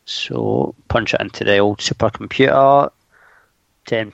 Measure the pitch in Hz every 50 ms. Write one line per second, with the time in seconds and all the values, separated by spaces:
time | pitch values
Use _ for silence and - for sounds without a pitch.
0 | _ - - - - - - 120 110 104 107 123 71 - - _ _ - - 117
1 | 107 - - - 107 98 - - 110 104 101 101 101 104 104 - - - - -
2 | 113 110 - - 104 - - - 135 - 143 139 135 135 139 143 143 143 - _
3 | _ _ _ _ _ _ _ _ _ _ _ _ _ _ _ _ _ - 120 113
4 | 110 101